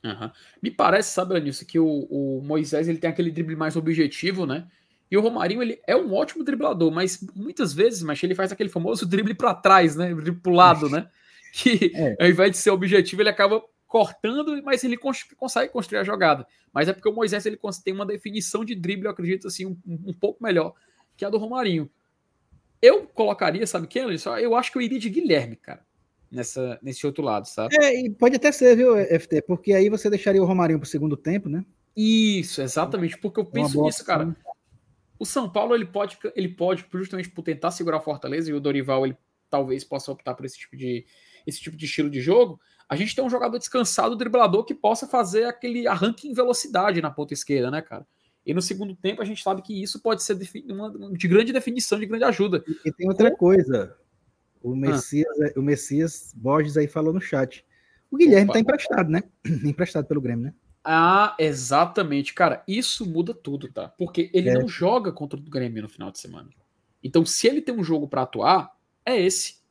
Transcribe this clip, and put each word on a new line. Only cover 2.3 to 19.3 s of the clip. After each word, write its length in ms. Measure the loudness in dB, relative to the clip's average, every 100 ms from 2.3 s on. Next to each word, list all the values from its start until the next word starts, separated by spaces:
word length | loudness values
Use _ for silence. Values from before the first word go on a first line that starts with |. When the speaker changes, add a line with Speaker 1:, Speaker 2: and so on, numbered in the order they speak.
| -6
Speaker 1:
Moisés, 440 | -4 -4 -2 -2 -2
ele 100 | -2
tem 120 | -4
aquele 220 | -2 -4
drible 240 | -4 -6 -4
mais 200 | -4 -4
objetivo, 720 | -2 0 0 0 -6 -4 -4
né? 220 | -6 -10 _ _ _ _
E 60 | 0
o 40 |
Romarinho, 400 | 0 0 -2 -2
ele 200 | -4 -6 0
é 80 | 0
um 180 | 2
ótimo 300 | -2 -2 -4
driblador, 480 | -4 -2 -2 2 0
mas 280 | 2 -2 -4 -12 -12
muitas 380 | -12 -4 -4
vezes, 300 | 2 2 2
mas 180 | -6 -4
ele 120 | -2 -2
faz 160 | -4
aquele 180 | -4 -6
famoso 360 | -4 -4 -4 0
drible 260 | 0 0
pra 200 | 0 -2 2
trás, 400 | 6 8 6 2
né? 180 | -4
Drible 280 | -4 -4 -4
pro 120 | 2
lado, 360 | 8 8 8 2
né? 200 | -2 -4
<laughs> 60 | _ _ -20 -14
Que 400 | 0 2 4 2 2
Speaker 2:
É. 200 | -2 4
Speaker 1:
ao 60 | 4
invés 220 | 6 4
de 60 | 4
ser 120 | 2
objetivo, 540 | 2 4 4 2 0
ele 60 | 0
acaba 300 | 2 2 2 -4 _ _
cortando, 760 | 2 2 0 -4 -2 -4 -6
mas 200 | -2 -2
ele 120 | 0 -4
cons-, 280 | -4 -6 -10 _
consegue 380 | -6 -2 -2
construir 240 | -4 -4 -4
a 60 |
jogada. 420 | -4 2 2 2 -2 _ _
Mas 160 | -2 0
é 60 |
porque 160 | 0 -2
o 40 |
Moisés, 300 | 0 -2 -2 -4
ele 100 | -6
cons-, 240 | -10 -8
tem 100 | -6
uma 140 | -6 -6
definição 580 | -8 -8 -8 -4 -4
de 120 | -4 -6
drible, 300 | -4 -4 -6
eu 60 |
acredito, 360 | -4 -4